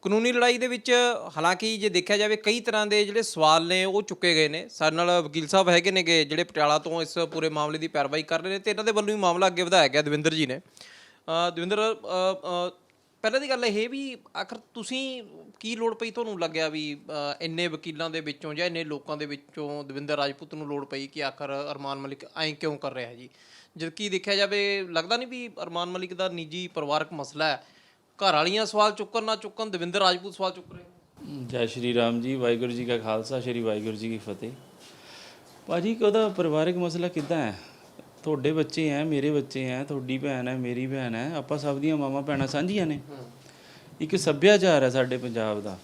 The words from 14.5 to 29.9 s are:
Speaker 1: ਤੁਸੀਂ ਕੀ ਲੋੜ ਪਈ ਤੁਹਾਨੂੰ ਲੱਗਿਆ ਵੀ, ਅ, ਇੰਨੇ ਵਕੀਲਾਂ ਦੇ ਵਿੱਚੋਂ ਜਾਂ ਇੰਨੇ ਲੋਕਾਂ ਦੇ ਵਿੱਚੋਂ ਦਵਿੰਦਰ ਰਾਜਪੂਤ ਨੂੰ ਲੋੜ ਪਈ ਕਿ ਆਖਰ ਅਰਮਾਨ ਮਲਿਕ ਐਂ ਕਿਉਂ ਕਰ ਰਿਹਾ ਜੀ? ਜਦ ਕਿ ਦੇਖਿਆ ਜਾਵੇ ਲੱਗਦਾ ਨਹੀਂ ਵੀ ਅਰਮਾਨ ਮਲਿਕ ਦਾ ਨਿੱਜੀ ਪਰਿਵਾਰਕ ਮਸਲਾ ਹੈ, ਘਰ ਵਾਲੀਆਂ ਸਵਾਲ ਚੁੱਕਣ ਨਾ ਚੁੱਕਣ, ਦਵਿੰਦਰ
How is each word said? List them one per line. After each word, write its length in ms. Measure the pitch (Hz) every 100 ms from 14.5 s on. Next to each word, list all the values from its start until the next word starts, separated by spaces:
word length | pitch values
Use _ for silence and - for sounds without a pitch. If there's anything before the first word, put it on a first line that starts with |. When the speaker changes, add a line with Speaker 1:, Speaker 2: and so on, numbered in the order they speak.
| 226 _
Speaker 1:
ਤੁਸੀਂ 480 | - 220 262 269 254 208 156 165 -
ਕੀ 160 | 220 226
ਲੋੜ 180 | 226
ਪਈ 160 | 226 233
ਤੁਹਾਨੂੰ 300 | 220 226 196
ਲੱਗਿਆ 280 | 170 160 160
ਵੀ, 260 | 156 151
ਅ, 420 | 147 - 151 143 143
ਇੰਨੇ 260 | 165 165 175
ਵਕੀਲਾਂ 440 | 156 170 151 165
ਦੇ 100 | 160
ਵਿੱਚੋਂ 340 | 151 139 160
ਜਾਂ 120 | 147 175
ਇੰਨੇ 180 | 165
ਲੋਕਾਂ 320 | 160 147 143 151
ਦੇ 100 | 147
ਵਿੱਚੋਂ 580 | 143 _ - 147 147
ਦਵਿੰਦਰ 320 | 139 135 143 147
ਰਾਜਪੂਤ 380 | 143 139 156
ਨੂੰ 120 | 156 147
ਲੋੜ 180 | 143
ਪਈ 220 | 139 139 139
ਕਿ 180 | 156
ਆਖਰ 280 | 139 - 143 139 147
ਅਰਮਾਨ 260 | 143 139 139
ਮਲਿਕ 260 | 139 139 - -
ਐਂ 120 | 160
ਕਿਉਂ 220 | 147 160 143
ਕਰ 160 | 143
ਰਿਹਾ 220 | 127 117
ਜੀ? 140 | 120 123 _ - - _ -
ਜਦ 120 | 165
ਕਿ 200 | 160 208
ਦੇਖਿਆ 280 | 185 190 202
ਜਾਵੇ 500 | 202 202 202 202 185
ਲੱਗਦਾ 260 | 165 170 240
ਨਹੀਂ 120 | 254
ਵੀ 200 | 247 240 -
ਅਰਮਾਨ 260 | 170 170 175
ਮਲਿਕ 260 | 180 185
ਦਾ 140 | 180 190
ਨਿੱਜੀ 400 | 175 160 170 180
ਪਰਿਵਾਰਕ 380 | 170 147 151 151
ਮਸਲਾ 340 | 165 139 147 156
ਹੈ, 160 | 135 - _ _ _ _ _ 196
ਘਰ 60 |
ਵਾਲੀਆਂ 320 | 156 165 208 220
ਸਵਾਲ 240 | 214 214
ਚੁੱਕਣ 320 | 208 208 233
ਨਾ 140 | 214 220
ਚੁੱਕਣ, 300 | 220 - 220
ਦਵਿੰਦਰ 320 | 190 175